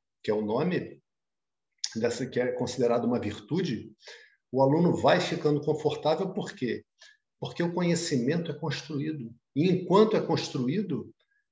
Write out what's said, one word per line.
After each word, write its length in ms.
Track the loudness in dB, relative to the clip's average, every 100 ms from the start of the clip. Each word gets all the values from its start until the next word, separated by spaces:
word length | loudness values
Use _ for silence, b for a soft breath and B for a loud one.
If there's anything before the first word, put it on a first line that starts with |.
| _ _
que 60 | -2
é 40 |
o 120 | 0 0
nome, 560 | 0 0 -2 -4 -12 _ _ _ _ _ _ _ _ -8 -2
dessa, 320 | -2 -2 -4
que 120 | -2
é 120 | -2
considerado 540 | -2 -4 0 2 2 0
uma 140 | 0
virtude, 720 | -2 -6 -4 -2 -2 -4 -8 -20 B B B B _
O 100 | 2
aluno 340 | 4 4 4 4
vai 240 | 4 4
ficando 420 | 2 0 2 2
confortável, 720 | 0 0 0 0 0 0 -2
por 200 | -4 -8
quê? 320 | -4 -4 -4 -8 _ b b _ _
Porque 220 | -8 -4
o 120 | -2
conhecimento 800 | 0 0 0 0 0 2 0 -2
é 60 | -6
construído. 760 | -4 -6 -6 -6 -4 -6 -10 -14 _ 0
E 140 | 2
enquanto 460 | 2 4 6 6 4
é 60 |
construído, 920 | 0 -2 -2 -2 -2 -2 -2 -4 -6 -16 _ _ _